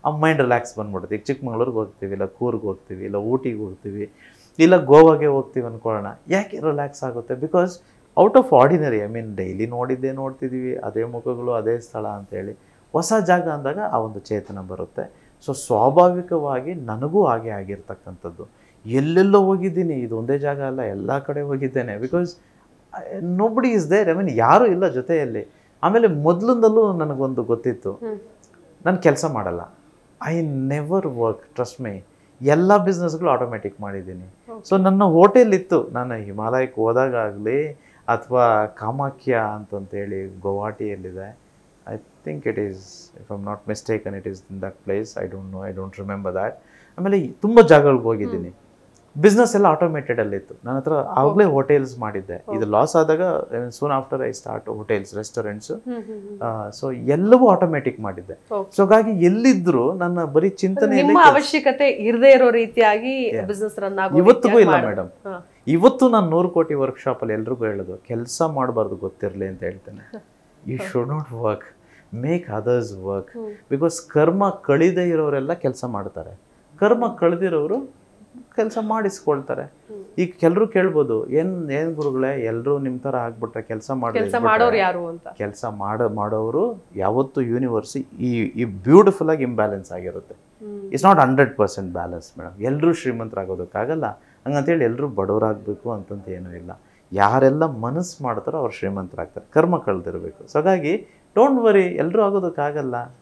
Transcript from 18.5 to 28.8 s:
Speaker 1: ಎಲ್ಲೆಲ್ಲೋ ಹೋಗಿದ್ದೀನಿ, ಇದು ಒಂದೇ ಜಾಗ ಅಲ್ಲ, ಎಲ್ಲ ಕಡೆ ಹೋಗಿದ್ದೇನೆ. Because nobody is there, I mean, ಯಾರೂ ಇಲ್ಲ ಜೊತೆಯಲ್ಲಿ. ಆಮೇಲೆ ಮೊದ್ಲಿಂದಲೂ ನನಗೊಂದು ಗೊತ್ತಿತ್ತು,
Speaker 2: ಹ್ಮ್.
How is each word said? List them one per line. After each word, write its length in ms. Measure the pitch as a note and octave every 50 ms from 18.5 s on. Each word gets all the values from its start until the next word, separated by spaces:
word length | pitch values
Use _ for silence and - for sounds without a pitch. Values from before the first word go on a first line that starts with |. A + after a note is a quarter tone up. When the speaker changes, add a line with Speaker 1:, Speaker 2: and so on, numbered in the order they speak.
| _ _ _ _ _ _ _
Speaker 1:
ಎಲ್ಲೆಲ್ಲೋ 540 | A2 A#2 C3 C#3 D#3 E3 F3+ F#3+ G3 G3 G3+
ಹೋಗಿದ್ದೀನಿ, 540 | F#3+ F#3+ G3 F3+ F3 F#3+ D#3+ F3+ F3+ E3 D3+
ಇದು 240 | C3 B2 A2+ A2+ A2+
ಒಂದೇ 200 | A2+ A#2+ C#3 C#3+
ಜಾಗ 240 | C#3+ C#3+ C#3+ C#3
ಅಲ್ಲ, 200 | C#3 C3+ C3 C3
ಎಲ್ಲ 360 | B2 G#2+ G2 G2 - - C3+ C#3
ಕಡೆ 220 | C#3 - C#3+ D3
ಹೋಗಿದ್ದೇನೆ. 560 | C#3+ C#3+ C#3 C3+ C#3 C3 C3 C3+ A#2 G2 G2+
Because 320 | G#2 A#2 C3 - F3 F3+ F3 - _ _ _ _ _ _ _ _ _ _ _ - - - - F#3+ G3 E3 F3 F3+
nobody 380 | F3+ G#3 A3+ A3 B3+ B3+ B3+ A3+
is 60 | G3+
there, 320 | E3 D3 F3+ G#3 G#3 F3 D#3+
I 40 | F3+
mean, 120 | G3+ F3 B2
ಯಾರೂ 320 | A2 A2+ A#2+ D#3 G#3 B3
ಇಲ್ಲ 220 | A3 F3+ F3 F#3+ F3
ಜೊತೆಯಲ್ಲಿ. 760 | C3 B2+ B2+ - E3+ D#3+ C#3+ B2 A2 G#2+ G2+ - _ _ _ _ _ _
ಆಮೇಲೆ 240 | - E3+ G3+ A#3 A#3
ಮೊದ್ಲಿಂದಲೂ 840 | G#3 D#3+ D3 D3 D#3+ F3 F3 G#3 A#3+ B3+ A#3 A3 A3 G#3+ A3+ A3 G#3
ನನಗೊಂದು 500 | F#3 E3+ D#3 D3+ C#3+ C3 C3+ C3 C3 B2
ಗೊತ್ತಿತ್ತು, 500 | A2+ G#2+ A#2 A#2 - B2+ A#2 - - G2
Speaker 2:
ಹ್ಮ್. 280 | G2 - A#3 A3 G#3+ G3+ - - - _ _ _ _ _ _ _ _ _